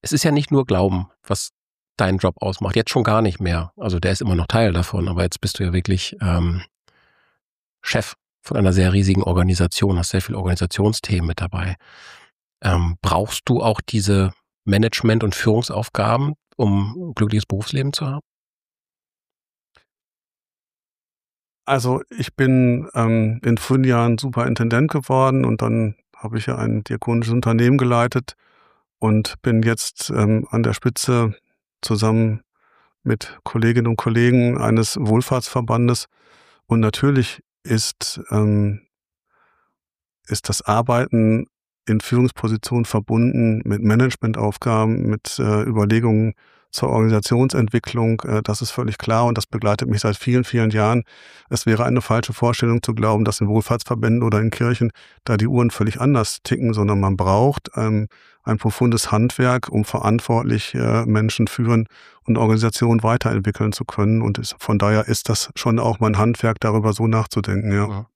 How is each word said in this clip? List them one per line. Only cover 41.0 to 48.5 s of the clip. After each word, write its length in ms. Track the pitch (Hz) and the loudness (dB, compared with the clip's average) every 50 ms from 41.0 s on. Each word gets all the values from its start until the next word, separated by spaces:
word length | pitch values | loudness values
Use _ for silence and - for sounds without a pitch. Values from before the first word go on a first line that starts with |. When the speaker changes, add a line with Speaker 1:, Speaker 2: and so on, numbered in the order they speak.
| 131 - - 117 110 110 110 117 - _ _ _ _ _ _ _ _ | 0 2 2 2 4 4 2 0 -2 _ _ _ _ _ _ _ _
Speaker 2:
in 140 | - 107 110 | 0 0 0
Führungspositionen 840 | - - 123 120 123 127 - - - 110 110 110 - - 123 120 117 | 0 0 2 2 2 2 0 -4 -4 -2 -2 -4 -4 -4 -2 -2 -2
verbunden 760 | - - 110 104 - 110 113 117 123 135 127 117 113 110 110 - | 0 -2 -4 -2 0 0 2 2 2 2 2 2 2 0 0 0
mit 160 | 123 104 104 | -2 -2 0
Managementaufgaben, 1300 | 113 104 107 117 127 131 - - - 113 110 110 110 104 101 - - 120 113 110 110 110 113 - - 110 | 2 2 4 4 4 2 0 -2 -4 -4 -2 -2 -2 -4 -4 -2 -2 0 0 2 2 2 0 0 0 -2
mit, 300 | 107 104 _ - - - | -2 -4 _ -10 -6 -2
äh, 240 | 131 110 107 107 107 | 0 2 2 0 0
Überlegungen 680 | - 113 110 104 104 110 113 120 117 110 107 110 110 104 _ _ _ _ _ _ _ | 0 0 0 2 2 2 2 2 2 2 2 2 0 -2 _ _ _ _ _ _ _
zur 180 | - - - - | -6 -4 -2 0
Organisationsentwicklung. 1300 | 123 113 110 110 110 107 101 - 123 120 131 131 - 135 113 104 - 117 - - - 120 117 113 113 107 | 2 2 2 2 2 0 2 0 2 2 2 2 2 0 0 2 0 -2 -4 -2 -4 -2 0 0 0 -2
Äh, 220 | - - 107 107 - | -2 -2 -2 -2 -2
das 180 | - | -2